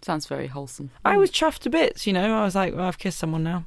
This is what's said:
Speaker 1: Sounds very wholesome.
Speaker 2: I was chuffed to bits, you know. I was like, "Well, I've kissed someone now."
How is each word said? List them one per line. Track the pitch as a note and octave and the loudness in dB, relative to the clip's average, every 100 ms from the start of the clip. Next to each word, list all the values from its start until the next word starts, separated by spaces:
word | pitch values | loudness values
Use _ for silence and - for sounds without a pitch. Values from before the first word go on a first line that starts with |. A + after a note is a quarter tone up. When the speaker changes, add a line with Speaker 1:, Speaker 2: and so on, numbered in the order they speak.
Speaker 1:
Sounds | - D#3 - | -6 -6 -4
very | C#3 C#3 | -6 -6
wholesome. | C3+ C#3 - C#3 - | -8 -12 -12 -14 -2
Speaker 2:
I | - G4+ | 2 4
was | F#4+ | 4
chuffed | - D#4+ - | 4 0 0
to | C4 | 0
bits, | D#4 D4+ - - | 2 2 0 0
you | |
know. | F#3 G#3 A3 | 2 2 2
I | |
was | G#3 F#3 | 2 2
like, | F#3 | 0
"Well, | - F#3 | 0 -4
I've | F3 | -2
kissed | F#3+ - | -6 -4
someone | E3 D#3+ | -2 -2
now." | D#3+ F3 | -2 -2